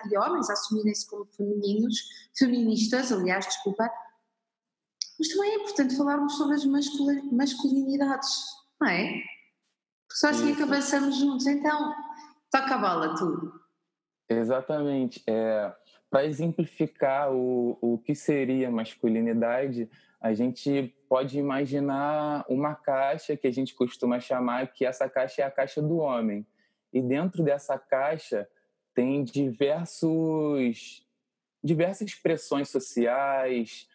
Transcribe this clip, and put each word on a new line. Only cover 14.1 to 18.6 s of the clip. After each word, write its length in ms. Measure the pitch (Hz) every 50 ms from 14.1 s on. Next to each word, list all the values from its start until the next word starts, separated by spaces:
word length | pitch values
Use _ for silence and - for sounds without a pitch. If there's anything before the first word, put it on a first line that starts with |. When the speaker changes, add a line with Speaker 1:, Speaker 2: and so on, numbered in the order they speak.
| _ _ _ -
Speaker 2:
Exatamente. 920 | 113 117 113 113 131 135 131 - 156 151 147 143 139 135 127 120 - - -
É, 460 | 113 110 113 113 110 110 107 104 - - - _ _ _ _ _ -
pra 160 | - 135 143
exemplificar 1080 | 156 147 131 165 170 156 - 160 - - - 156 151 - - 147 135 135 139 147 139 131
o, 440 | 127 127 127 127 123 120 120 - -
o 160 | 120 120 117
que 180 | 113 - - 151
seria 560 | - - - 147 139 135 123 131 131